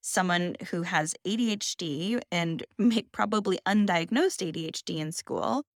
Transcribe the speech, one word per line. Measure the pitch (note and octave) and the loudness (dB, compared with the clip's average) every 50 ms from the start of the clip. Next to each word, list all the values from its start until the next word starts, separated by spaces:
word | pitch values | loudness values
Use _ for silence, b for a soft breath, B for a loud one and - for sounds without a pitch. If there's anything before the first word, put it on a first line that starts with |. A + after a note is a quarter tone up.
someone | - - - G#3 F#3 F3+ F3 F3 F3 F3 - - - - | -8 -2 0 0 2 2 2 0 0 -2 -4 -8 -8 -6
who | - F3 E3+ | -4 -4 -4
has | F3 F3+ E3 D#3 D#3+ - - _ | 0 0 0 0 0 -4 -6 _
A | F3+ G#3 | -4 0
D | A3+ A#3+ A3+ G#3 | 0 2 0 0
H | G#3 - - - | -2 -2 -6 -6
D | _ F#3 E3 C#3+ C#3+ E3+ G3 A#3 A#3+ - _ | _ -4 -4 -4 -4 -2 -2 -2 -2 -4 _
and | - F3 E3+ E3 E3 D#3+ - - | -2 0 0 0 -2 -4 -6 -12
<laughs> | _ - | _ 2
may, | G3+ A#3+ A3 A3+ G3 _ - | 4 4 4 4 -2 _ -4
probably | - - G#3 G#3+ G#3+ G3+ G3 F#3 - _ | -2 -2 2 2 0 2 2 0 0 _
undiagnosed | - G3+ G#3+ G#3 G3 F3+ E3+ E3 E3+ G#3+ B3 F4 F#4+ - - G3 | 2 4 4 4 4 4 2 2 2 2 2 2 2 0 -2 -6
A | E3+ D3+ | -4 -4
D | D#3+ E3 | -4 -6
H | D#3+ - - - | -6 -6 -8 -8
D | - F3 D#3+ | -6 -6 -4
in | D#3 D#3 E3 | -4 -4 -6
school | - - - - F2 - - A3+ C4+ D4 _ _ | -8 -8 -4 -4 -2 0 0 0 -2 -4 _ _